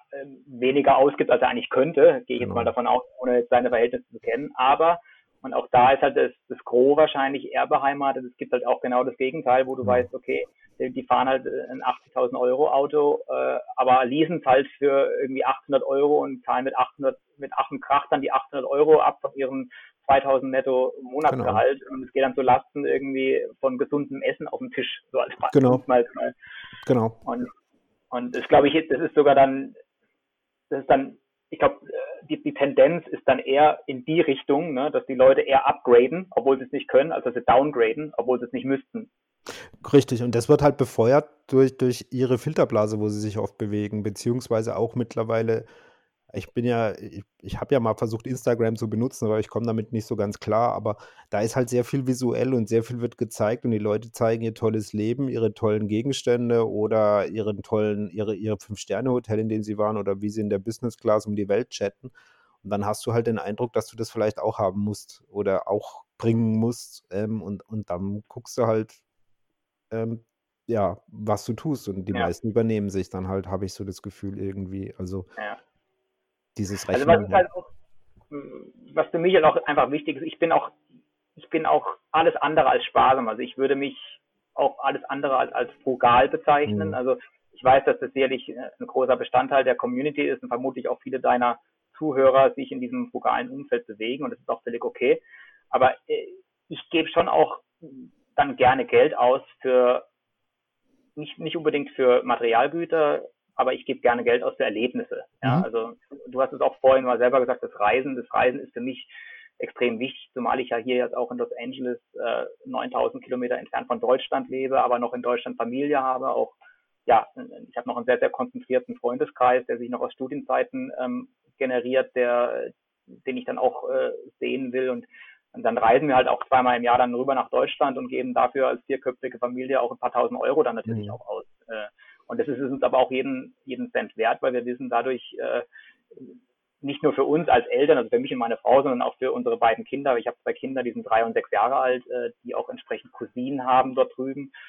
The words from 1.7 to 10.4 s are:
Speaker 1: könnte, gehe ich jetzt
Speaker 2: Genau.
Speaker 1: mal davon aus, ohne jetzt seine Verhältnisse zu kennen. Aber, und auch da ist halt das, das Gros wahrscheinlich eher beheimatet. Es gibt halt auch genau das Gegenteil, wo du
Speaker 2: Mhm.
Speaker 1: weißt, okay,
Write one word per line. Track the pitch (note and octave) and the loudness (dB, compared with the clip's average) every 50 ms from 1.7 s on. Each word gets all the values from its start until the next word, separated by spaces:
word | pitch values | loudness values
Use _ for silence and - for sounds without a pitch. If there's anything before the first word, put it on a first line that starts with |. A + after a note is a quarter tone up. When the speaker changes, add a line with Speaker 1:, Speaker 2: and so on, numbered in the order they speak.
Speaker 1:
könnte, | - B2+ C3 - - C#3 D3 E3 D3 B2 - | 2 2 2 2 4 6 6 6 6 4 -4
gehe | - B2+ | -6 -4
ich | A#2+ | -4
jetzt | A#2+ G2 | -4 -4
Speaker 2:
Genau. | F#2+ | -2
Speaker 1:
mal | A#2+ A#2 | -2 -2
davon | A#2 A2 B2 A#2+ | 0 -2 0 0
aus, | A#2 A#2 B2+ - - _ - | 2 0 0 0 -6 _ -6
ohne | - B2+ B2 B2 | -2 0 2 2
jetzt | A#2+ - | 2 4
seine | B2+ B2 B2 B2 | 2 2 4 2
Verhältnisse | B2 A2+ A#2+ B2 B2+ B2 - _ | 2 2 2 2 0 -8 -10 _
zu | A#2+ A2+ | -20 -10
kennen. | - A#2 A#2 B2+ D3 - - | -6 -4 -4 -4 -6 -8 -4
Aber, | - B2+ C3+ C#3+ D3+ D#3+ E3+ F3 E3+ _ _ _ _ _ _ _ _ | 0 2 2 4 4 4 2 2 0 _ _ _ _ _ _ _ _
und | - C3 B2+ | -12 -6 -6
auch | B2+ - - | -6 -4 2
da | - B2 B2 C3 | 4 6 6 6
ist | C3+ - | 6 4
halt | C#3+ C#3 C3 | 2 2 2
das, | C#3+ C3 B2 - _ _ _ | 2 0 0 -2 _ _ _
das | B2 - - | -14 -14 -8
Gros | - A#2 A#2+ B2+ C#3 D3 D3+ | 0 4 4 6 6 6 6
wahrscheinlich | D#3 D3+ - C#3+ C3+ C3+ C#3 C3 B2 - | 4 4 4 -2 -2 -2 -2 -6 -8 -4
eher | - B2+ B2 | -2 -2 0
beheimatet. | B2 D3+ C#3+ C3+ C#3 C#3+ C#3+ C#3 C#3 C3 C3 B2+ | 2 0 2 2 0 -2 0 -2 -2 -2 -2 -8
Es | B2 _ | -12 _
gibt | _ D#3 D3 | _ -6 -4
halt | B2+ B2 A#2 | -4 -2 0
auch | A#2+ B2 - | 0 -2 0
genau | - B2+ B2 B2 B2+ | 0 0 0 0 0
das | C3+ A#2+ | 0 -2
Gegenteil, | _ C3 C3 B2+ - - B2+ B2 C3 C3 | _ -4 -4 -4 -2 2 2 4 4 2
wo | B2+ C3 | 0 -4
du | B2+ A#2+ | -4 0
Speaker 2:
Mhm. | |
Speaker 1:
weißt, | B2 B2 B2 A#2+ - - | 0 2 2 0 -2 -8
okay, | - _ - C3+ C#3 | -12 _ -4 -4 -4